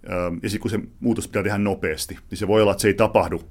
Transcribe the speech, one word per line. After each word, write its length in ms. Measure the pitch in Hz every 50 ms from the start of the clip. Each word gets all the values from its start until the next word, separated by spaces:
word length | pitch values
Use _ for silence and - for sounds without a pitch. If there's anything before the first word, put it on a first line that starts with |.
| -
ö, 280 | - 95 90 87 87 85 85 -
ja 60 | 107
sit 120 | 101 104
kun 100 | - 113
se 80 | 110 104 - - - -
muutos 280 | - 123 113 - -
pitää 160 | - - 107 95
tehdä 140 | 101 104
nopeasti, 600 | 101 104 101 95 - - 87 76 - - - 90 - - -
niin 80 | 101
se 100 | 85 104
voi 140 | 92 107 110
olla, 100 | 107 101
että 100 | 95 98
se 60 | -
ei 60 | 107 98
tapahdu 480 | - 113 104 - 107 90 87 92 82 - -